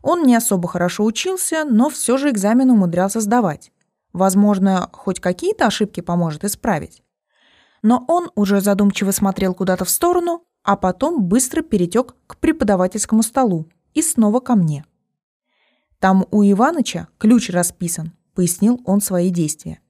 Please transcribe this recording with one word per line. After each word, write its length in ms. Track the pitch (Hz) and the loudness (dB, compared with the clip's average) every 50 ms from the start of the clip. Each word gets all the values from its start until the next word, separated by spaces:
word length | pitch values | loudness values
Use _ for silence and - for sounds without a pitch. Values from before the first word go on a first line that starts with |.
Он 220 | - 269 339 349 320 | 0 -2 -2 2 2
не 120 | 254 240 | 2 2
особо 320 | 226 226 - 202 180 175 | 2 2 0 -2 -2 -2
хорошо 360 | 170 - 180 175 180 - - 208 | -4 -2 -2 -2 -2 -2 -2 -2
учился, 580 | 220 220 - - 370 381 359 - - 320 320 311 | -2 -2 -2 -6 -6 -4 -4 -4 -4 -4 -4 -2
но 260 | 294 233 208 254 302 | 2 2 2 2 2
всё 280 | - - - - 240 | 0 -4 -2 0 0
же 120 | 262 285 294 | 0 0 0
экзамен 400 | 247 208 190 208 226 254 269 254 | -2 0 0 2 2 4 4 4
умудрялся 480 | 247 214 185 175 165 175 185 196 - 226 | 4 4 4 2 0 0 -2 -2 -2 -4
сдавать. 520 | 220 202 233 247 220 180 - - - _ _ _ _ _ _ _ _ _ - | -2 0 0 2 2 0 -4 -6 -14 _ _ _ _ _ _ _ _ _ -2
Возможно, 760 | 170 190 196 185 202 208 208 208 190 190 196 190 180 - - | 0 0 2 4 4 4 4 4 2 2 2 2 0 -2 -6
хоть 280 | - - - 196 185 - | -12 -8 -6 -6 -6 -4
какие-то 480 | - 185 180 - 339 370 427 - 294 | -4 -4 -4 -2 -4 -4 -2 0 0
ошибки 340 | 220 - - 214 208 - - | -2 0 0 -4 -4 -4 -10
поможет 420 | 170 - 175 175 170 160 151 151 - | -6 -4 -2 -2 -2 -2 -4 -6 -8
исправить. 600 | 208 - - - 233 190 147 - - - _ _ _ _ _ _ _ _ _ _ _ _ _ _ _ _ _ | -8 -8 -4 -4 -4 -4 -4 -6 -10 -18 _ _ _ _ _ _ _ _ _ _ _ _ _ _ _ _ _
Но 240 | - 214 240 247 247 | 2 2 2 2 0
он 220 | - 330 359 349 - _ | 0 -2 -2 -2 -4 _
уже 260 | 208 208 190 202 202 | -2 0 0 0 0
задумчиво 500 | 190 208 202 190 208 202 196 - 202 196 | 2 0 0 2 2 0 0 0 -2 -2
смотрел 420 | 190 - 202 196 190 - 190 185 180 | -2 0 -2 -2 -2 -2 -4 -4 -2
куда-то 320 | - 190 185 185 185 190 | -2 -2 -2 -2 -2 -2
в 40 | 180 | -6
сторону, 540 | - - 339 349 349 359 349 349 339 339 _ _ _ _ _ | -2 0 0 0 0 0 -2 -2 -6 -6 _ _ _ _ _
а 120 | - 202 | -2 -2
потом 480 | - - 185 180 - - 311 349 277 190 | 0 0 -4 -2 -2 -4 -2 -2 -2 0
быстро 380 | 170 190 254 254 - - 330 | 2 2 0 0 0 -4 -6
перетёк 540 | 311 - - 196 175 170 - 226 254 - _ _ _ | -4 -2 -2 -2 -2 0 0 -2 -2 -2 _ _ _
к 100 | _ - | _ -10
преподавательскому 840 | _ - 320 311 330 247 208 202 180 185 185 - 214 - - 220 220 226 | _ -2 -2 0 0 0 0 2 0 0 -2 -2 -6 -4 0 0 0 0
столу 460 | - _ 269 262 220 180 160 156 _ _ _ _ _ _ | 0 _ 0 0 0 0 -4 -6 _ _ _ _ _ _
и 80 | 302 | -4
снова 380 | 330 - - - 220 208 208 254 | -2 -2 0 2 2 2 2 0
ко 160 | 247 254 247 | 0 2 2
мне. 300 | 208 170 156 147 143 147 _ _ _ _ _ _ _ _ _ _ _ _ _ _ _ _ _ _ _ _ _ _ _ | 2 2 0 -2 -6 -10 _ _ _ _ _ _ _ _ _ _ _ _ _ _ _ _ _ _ _ _ _ _ _
«Там 260 | - 190 190 190 185 _ | 0 2 2 2 2 _
у 120 | - 208 208 | 2 2 4
Иваныча 640 | 202 202 185 240 294 349 320 - - - 165 165 _ _ | 4 4 4 2 0 2 -2 -4 -4 -6 -10 -12 _ _
ключ 320 | _ - 214 247 233 - - | _ 2 4 4 4 2 0
расписан», 640 | 180 180 175 - - _ 180 170 - - 160 165 - _ _ _ _ | -2 -2 -2 -2 -4 _ -8 -8 -6 -8 -10 -12 -14 _ _ _ _
пояснил 480 | - 180 165 170 - 196 220 247 247 - | -2 -2 -2 0 0 2 2 2 0 0
он 160 | - 190 208 | 0 0 0
свои 280 | 208 - 190 175 175 190 | 0 0 -2 0 0 0
действия. 500 | 175 175 160 151 - _ - 165 156 - _ | 0 -2 -2 -4 -4 _ -12 -16 -16 -16 _